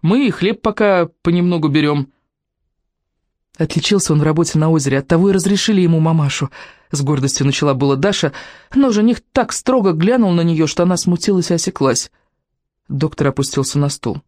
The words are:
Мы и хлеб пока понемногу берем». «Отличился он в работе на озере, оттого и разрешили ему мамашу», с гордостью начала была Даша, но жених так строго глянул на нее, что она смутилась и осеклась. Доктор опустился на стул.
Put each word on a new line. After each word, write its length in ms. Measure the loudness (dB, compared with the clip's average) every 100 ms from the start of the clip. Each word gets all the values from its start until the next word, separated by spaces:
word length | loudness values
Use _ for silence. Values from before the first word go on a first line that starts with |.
Мы 260 | 2 2 0
и 40 |
хлеб 300 | -2 -4 -2
пока 460 | -4 0 2 2 0 _
понемногу 480 | -2 0 0 0 0
берем». 420 | 0 0 0 -4 _ _ _ _ _ _ _ _ _ _ _ _ _ _ _
«Отличился 560 | -4 -2 0 0 2
он 60 | 0
в 40 |
работе 340 | 2 0 0 0
на 120 | 2
озере, 300 | 0 0 -2
оттого 300 | 0 2 2
и 40 |
разрешили 480 | 2 0 0 2 2
ему 180 | 2 2
мамашу», 500 | 2 2 0 -2 -8 -10 -20 -20 _
с 100 | -6
гордостью 440 | -2 0 -2 0 -2
начала 280 | 0 0
была 220 | 0 0 2
Даша, 380 | 0 0 -4 -6 -20 -20 _
но 180 | 0 2
жених 300 | 2 2 0 _
так 200 | -2 -2
строго 400 | -4 0 2 2
глянул 380 | 2 2 2 2
на 100 | 2
нее, 260 | 0 0 0
что 160 | 0
она 140 | 0 0
смутилась 540 | 0 -2 0 0 0
и 40 | -2
осеклась. 560 | -4 -2 0 0 -4 _ _ _ _ _ _ _ _
Доктор 400 | -4 -4 -2 -2
опустился 520 | -2 -4 -2 -2 -2
на 100 | -2
стул. 320 | -4 -8 -8